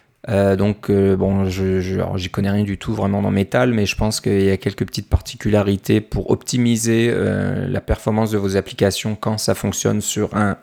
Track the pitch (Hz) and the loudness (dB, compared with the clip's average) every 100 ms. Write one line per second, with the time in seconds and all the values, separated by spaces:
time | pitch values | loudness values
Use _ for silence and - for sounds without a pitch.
0 | _ _ - 98 98 95 101 101 - 101 | _ _ -2 2 4 4 2 0 0 2
1 | 98 95 95 98 95 92 95 92 90 95 | 4 4 2 2 0 0 0 0 0 -2
2 | 90 95 90 - 98 101 104 95 - 107 | -2 -4 -4 -2 0 0 0 -2 -4 -2
3 | 101 101 101 98 98 127 127 113 101 - | 0 0 0 0 0 0 2 2 0 0
4 | 110 - - 101 98 95 104 - 95 - | -2 -2 0 2 2 0 -2 -4 -4 -6
5 | 101 - - - 107 104 101 98 - 107 | -2 -2 -2 -6 0 2 2 0 2 0
6 | - - - 107 - 123 120 113 117 113 | 0 -4 -2 -2 0 0 2 2 2 2
7 | 117 95 98 98 98 95 95 95 - 110 | 2 2 0 0 -2 -2 -4 -4 -2 -2
8 | - 107 110 107 98 95 - - 101 - | 0 0 0 0 0 0 -2 0 0 0
9 | 113 107 104 107 - 95 104 - 107 107 | -4 -4 -4 -2 -2 -2 -2 -2 -2 -2
10 | - - 101 101 104 - | -2 -2 -2 0 -2 -2